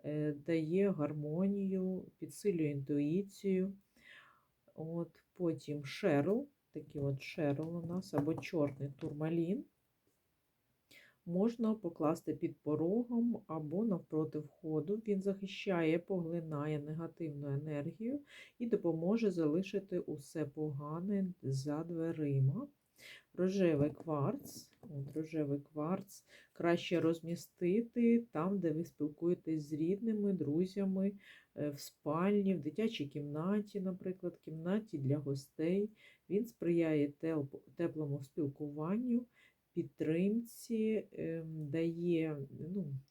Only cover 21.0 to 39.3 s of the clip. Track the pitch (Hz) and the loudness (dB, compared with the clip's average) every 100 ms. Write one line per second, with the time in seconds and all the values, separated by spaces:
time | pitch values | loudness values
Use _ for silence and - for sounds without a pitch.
21 | 185 202 190 180 131 135 139 147 170 170 | 0 0 0 -2 -4 -2 -2 -2 -2 0
22 | 165 165 147 139 135 175 285 _ _ _ | 0 0 2 6 6 4 -4 _ _ _
23 | - - _ - 185 196 180 147 147 147 | -20 -20 _ 0 2 6 6 6 4 0
24 | - 151 143 277 - - - _ - 143 | -2 0 2 0 -6 -16 -18 _ -12 -8
25 | 139 156 156 160 147 143 143 151 151 190 | -6 -6 -4 -2 0 -2 -4 -6 -2 -2
26 | - - _ - - - 170 170 - 170 | -4 -18 _ -20 -20 -2 2 2 2 2
27 | 160 165 165 170 - _ 175 202 233 247 | 4 2 -2 -6 -8 _ 2 2 2 2
28 | 233 233 233 151 175 202 170 151 139 - | 6 6 2 -2 0 2 0 0 -4 -4
29 | 151 147 170 170 - 160 147 151 160 202 | -4 -2 -2 -2 -2 -4 -4 -2 0 0
30 | 226 214 202 185 143 151 185 202 196 190 | 0 0 0 0 0 2 0 0 -2 0
31 | 196 202 - - _ - 147 143 - _ | 0 -2 -18 -20 _ -6 -4 -4 -12 _
32 | - 156 185 208 196 180 147 151 226 - | -2 2 4 4 4 2 -2 0 -2 0
33 | 139 147 147 147 175 208 208 202 190 185 | -4 -4 -4 -2 0 0 0 -4 -4 -4
34 | 185 185 175 170 - 160 170 208 214 156 | -6 -4 -6 -8 -12 -6 -2 -2 -2 -4
35 | 135 147 143 135 - - 160 190 208 - | 0 0 0 -6 -6 -2 0 2 0 -6
36 | - _ _ 185 233 - 170 170 165 156 | -20 _ _ -2 -2 -2 2 4 4 4
37 | 143 - 165 160 135 - - - 170 156 | 2 0 -2 0 -2 -8 -18 -4 -2 -2
38 | 151 143 135 - 143 135 151 147 156 208 | -4 -4 -6 -2 -2 -2 -8 -4 -2 0
39 | 254 240 240 | 2 0 0